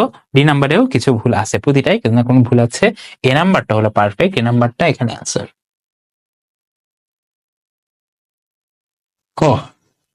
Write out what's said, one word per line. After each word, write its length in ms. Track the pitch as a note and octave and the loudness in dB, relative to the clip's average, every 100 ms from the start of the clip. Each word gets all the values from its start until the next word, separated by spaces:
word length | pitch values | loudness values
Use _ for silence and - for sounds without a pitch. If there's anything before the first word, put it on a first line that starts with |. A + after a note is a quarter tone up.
| A#3 - _ C3 | -2 -4 _ 2
ডি 60 | D3+ | 2
নাম্বারেও 320 | C#3+ C#3 F3 C4 | 2 2 0 0
কিছু 160 | A2+ - A2+ | 0 0 0
ভুল 140 | A#2+ G2+ | 0 -2
আছে, 120 | - - | -2 -4
প্রতিটাই 340 | D3 C#3+ D3 A3+ | 0 0 0 0
কিন্তু 140 | A#2 A#2+ | 0 0
না 40 | A#2+ | 2
কোনো 100 | B2+ A#2 | 2 4
ভুল 120 | A#2+ A#2 | 2 0
আছে। 180 | - G#3 - - - C3 | 0 -2 -2 -12 -4 0
এ 20 | C#3 | 0
নাম্বারটা 340 | F#3 D#3+ - G#2+ | 2 0 0 0
হলো 120 | G#2+ G#2 | 0 0
পারফেক্ট, 340 | G#2 - F#3+ D#3 | -2 0 -2 0
এ 20 | A#2 | 0
নাম্বারটা 340 | A#2+ A#2+ - E3 | 0 -2 0 -2
এখানে 200 | - A#2 - | -2 -6 -6
আনসার। 280 | D3+ - - _ _ _ _ _ _ _ _ _ _ _ _ _ _ _ _ _ _ _ _ _ _ _ _ _ _ _ _ _ _ _ _ _ _ _ _ _ _ - | -10 -10 -10 _ _ _ _ _ _ _ _ _ _ _ _ _ _ _ _ _ _ _ _ _ _ _ _ _ _ _ _ _ _ _ _ _ _ _ _ _ _ -2
ক, 20 | D#3 A2+ - _ _ _ _ | 0 0 -4 _ _ _ _